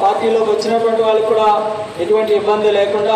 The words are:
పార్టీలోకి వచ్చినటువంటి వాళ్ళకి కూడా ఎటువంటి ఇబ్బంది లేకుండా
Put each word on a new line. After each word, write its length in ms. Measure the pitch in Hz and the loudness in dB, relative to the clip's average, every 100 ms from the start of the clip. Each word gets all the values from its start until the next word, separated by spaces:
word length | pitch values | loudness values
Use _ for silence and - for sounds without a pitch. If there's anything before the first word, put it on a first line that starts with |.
పార్టీలోకి 460 | 196 202 226 220 214 | 0 0 0 0 0
వచ్చినటువంటి 500 | 208 214 226 226 220 | 0 0 0 0 0
వాళ్ళకి 260 | 220 214 220 | 0 0 0
కూడా 140 | 214 214 214 214 214 214 160 | 2 2 0 -2 -6 -8 -6
ఎటువంటి 300 | 175 214 214 202 | 0 0 2 0
ఇబ్బంది 340 | 202 214 214 | 0 0 0
లేకుండా 420 | 202 202 208 202 | 2 0 0 0